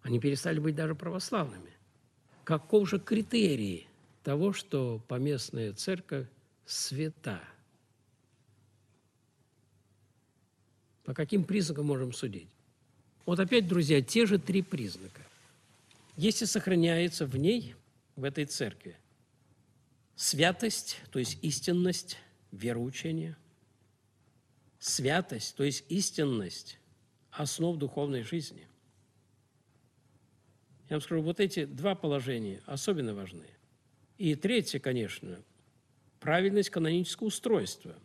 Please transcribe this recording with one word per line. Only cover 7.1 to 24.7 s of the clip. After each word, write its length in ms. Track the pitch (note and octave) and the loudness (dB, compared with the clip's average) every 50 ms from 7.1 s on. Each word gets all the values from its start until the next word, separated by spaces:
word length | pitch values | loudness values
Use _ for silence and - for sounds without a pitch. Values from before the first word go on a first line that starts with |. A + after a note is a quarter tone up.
| D#3 - - - G#2 F2 - - - - _ _ _ _ _ _ _ _ _ _ _ _ _ _ _ _ _ _ _ _ _ _ _ _ _ _ _ _ _ _ _ _ _ _ _ _ _ _ _ _ _ _ _ _ _ _ _ _ _ _ _ _ _ _ _ _ _ _ _ _ _ _ _ _ _ _ _ _ _ | -4 -6 -8 -6 -6 -6 -8 -14 -20 -20 _ _ _ _ _ _ _ _ _ _ _ _ _ _ _ _ _ _ _ _ _ _ _ _ _ _ _ _ _ _ _ _ _ _ _ _ _ _ _ _ _ _ _ _ _ _ _ _ _ _ _ _ _ _ _ _ _ _ _ _ _ _ _ _ _ _ _ _ _
По 100 | - C3 | -8 -4
каким 300 | - D#3 - - G3+ E3+ | -4 -2 2 2 2 2
признакам 420 | - F#3+ G#3 F#3 D3+ D#3+ C#3 D3 | 4 2 2 2 0 0 -2 0
можем 260 | D3 C#3+ C3 C3 B2+ A#2+ | 0 2 0 0 -4 -4
судить? 360 | - - B2+ G2+ F2 D#2+ - _ _ _ _ _ _ _ _ _ _ _ _ _ _ - | -4 -6 -6 -6 -6 -12 -14 _ _ _ _ _ _ _ _ _ _ _ _ _ _ -2
Вот 140 | - F3 E3+ | -2 2 2
опять, 300 | F#3+ F3 B3 A#3+ G#3+ E3+ | 2 4 6 4 4 6
друзья, 340 | F#3 F3 E3 C#3+ D#3 C#3+ C3 | 4 4 6 6 6 6 6
те 240 | - - A3+ A#3 | 4 4 4 6
же 120 | G3+ G3+ G3 | 6 6 2
три 240 | D3+ - F#3 G3 F3+ | 2 4 2 2 2
признака. 600 | - - D3 A#2 G2 F2 - F#2+ F#2+ - - - - - - - - _ _ _ _ _ _ _ _ - - - - - | 2 -2 -4 -4 -6 -8 -10 -14 -16 -16 -18 -20 -20 -20 -20 -20 -20 _ _ _ _ _ _ _ _ -20 -20 -20 -20 -8
Если 280 | - D3+ A3 G#3 - A#3+ | 0 0 2 2 2 0
сохраняется 840 | G3 - G#3+ D#3+ - F#3+ F3+ E3 E3+ E3+ E3 E3+ F3 E3 - D#3+ | 0 0 0 2 4 4 6 6 6 6 4 2 2 0 -2 -2
в 100 | C3+ B2 | -2 0
ней, 400 | C3+ C#3+ E3+ A#3 A#3+ A3 - - - _ _ _ _ _ _ _ | 2 4 4 4 2 0 -6 -14 -16 _ _ _ _ _ _ _
в 80 | - C3 | -6 -6
этой 200 | C#3 C3+ D#3 D3 | -4 -2 -2 -4
церкви, 520 | C#3+ - - C#3 G#2+ F#2 - - F#2 E2+ - _ _ _ _ _ _ _ _ _ _ _ _ _ _ _ _ _ _ _ _ _ _ _ | -4 -2 -4 -4 -4 -4 -8 -16 -18 -18 -18 _ _ _ _ _ _ _ _ _ _ _ _ _ _ _ _ _ _ _ _ _ _ _
святость, 840 | - - - - C3+ D#3 F3 F#3 - - A3+ G3+ - - - - - - - | -4 -2 -2 2 4 4 4 4 2 -2 -2 -2 -2 -6 -8 -10 -12 -12 -8
то 80 | - C3+ | -4 -4
есть 200 | B2+ A2 - - - | -2 -2 -4 -4 -2
истинность 760 | D#3 C#3+ - - - F3 F3 F3+ F3+ F3 - - - - - - - _ _ _ _ | -2 -2 -2 0 0 2 2 4 2 2 0 -4 -8 -12 -14 -14 -20 _ _ _ _
вероучения, 880 | - G2 G2+ A#2+ A#2+ A#2 A#2+ B2+ C#3 - - E3 D#3+ D#3+ D#3+ E3 D#3+ - _ _ _ _ _ _ _ _ _ _ _ _ _ _ _ _ _ _ _ _ _ _ _ _ _ _ | -14 -6 -4 -2 -2 -2 -2 -4 -6 -6 -6 -4 -4 -4 -4 -6 -10 -12 _ _ _ _ _ _ _ _ _ _ _ _ _ _ _ _ _ _ _ _ _ _ _ _ _ _